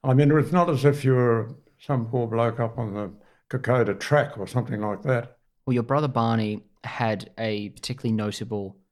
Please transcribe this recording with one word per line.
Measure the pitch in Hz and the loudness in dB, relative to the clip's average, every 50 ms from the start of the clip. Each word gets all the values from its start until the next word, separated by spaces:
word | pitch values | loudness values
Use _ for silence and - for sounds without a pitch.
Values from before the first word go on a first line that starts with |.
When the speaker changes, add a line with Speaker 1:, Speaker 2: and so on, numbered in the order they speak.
| - | 2
Speaker 1:
I | 135 127 | 4 4
mean, | 131 147 143 | 6 6 6
it's | 151 151 139 - | 6 6 4 4
not | 165 180 175 170 | 4 2 4 4
as | 156 127 127 | 2 4 4
if | 147 143 147 - | 4 4 4 2
you | 131 131 | 2 4
were | 127 123 120 117 113 110 117 - - _ _ _ _ | 4 4 4 2 2 0 -6 -10 -18 _ _ _ _
some | - - 143 127 113 113 | -6 -4 -2 -2 -2 -2
poor | 123 127 120 113 | -2 -2 -2 0
bloke | 110 113 117 117 117 117 | 0 0 0 0 0 -2
up | 117 113 117 - | -4 -4 -4 -6
on | 117 107 98 | -8 -6 -6
the | 104 104 90 - - _ _ _ _ _ _ | -8 -8 -8 -10 -16 _ _ _ _ _ _
Kokoda | - 131 131 - 123 127 117 101 98 - | -8 -6 0 2 2 2 2 0 0 -4
track | - - 147 147 135 - - - | -2 2 2 2 2 0 -4 -10
or | 98 95 | -10 -4
something | - 123 110 - 120 104 | -4 -4 -4 -2 -6 -4
like | 104 107 104 - - | -4 -4 -6 -6 -2
that. | - 131 117 117 - _ _ _ _ _ _ _ | -2 -2 -2 -4 -8 _ _ _ _ _ _ _
Speaker 2:
Well, | - 127 | -2 -2
your | 123 113 | -2 0
brother | 117 139 147 151 143 | 0 0 0 0 0
Barney | 120 120 113 113 117 113 110 107 107 104 - _ _ _ - | 0 0 0 2 0 0 0 -2 -4 -8 -10 _ _ _ -16
had | 120 - - 120 113 107 98 - - _ - | -14 -6 -4 -2 -2 -2 -4 -6 -14 _ -8
a | 113 110 107 104 104 101 | -6 -6 -4 -6 -8 -10
particularly | - - - - 123 - - 120 110 | -12 -12 -10 -10 -10 -6 -4 -2 -2
notable | 110 107 107 101 - 110 - 110 104 98 95 95 _ _ _ | -2 -2 -4 -6 -8 -8 -8 -8 -8 -8 -10 -14 _ _ _